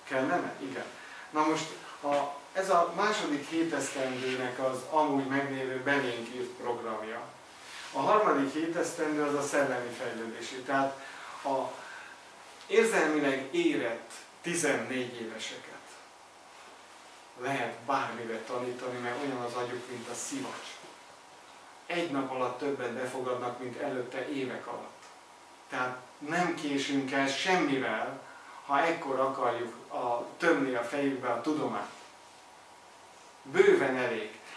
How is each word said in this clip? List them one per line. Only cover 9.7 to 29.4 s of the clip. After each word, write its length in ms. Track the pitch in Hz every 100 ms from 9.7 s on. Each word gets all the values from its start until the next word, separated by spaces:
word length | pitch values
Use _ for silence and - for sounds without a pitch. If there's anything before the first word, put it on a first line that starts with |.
| 123 120
fejlődésé. 680 | - 123 113 113 110 117 131
Tehát 440 | 139 135 135 - - - - -
a 140 | - - - - - - - - - - - - -
érzelmileg 880 | 208 220 180 156 151 139 135 131
érett 580 | 175 165 143 - - - - - -
tizennégy 800 | 170 170 151 127 113 127 123 120
éveseket 480 | 110 110 - - - - - - - - - - - - - - - - - - - -
lehet 320 | 131 139 117 - -
bármire 520 | 139 - 113 113 113
tanítani, 600 | - 123 127 123 127 123
mert 260 | 123 123
olyan 180 | 143 123
az 120 | 120
agyuk, 360 | 123 120 123 -
mint 200 | 120 117
a 40 |
szivacs. 640 | 127 - 135 113 - - - - - - - - - - - - - -
Egy 260 | 175 170
nap 200 | 139 135
alatt 260 | 131 123 -
többet 340 | 147 135 123
befogadnak, 680 | 120 127 131 127 123 120 120
mint 200 | 127 117
előtte 480 | 143 131 123 131 143
évek 380 | 139 127 117 120
alatt. 360 | 113 - - - - - - - - -
Tehát 280 | 131 127 - - -
nem 380 | 147 175 180 156
késünk 560 | 151 139 135 139 131
el 160 | 139 139
semmivel, 920 | 135 190 180 143 131 117 110 - - - - - - -
ha 160 | 143
ekkor 380 | 165 - 139 131
akarjuk 540 | 135 131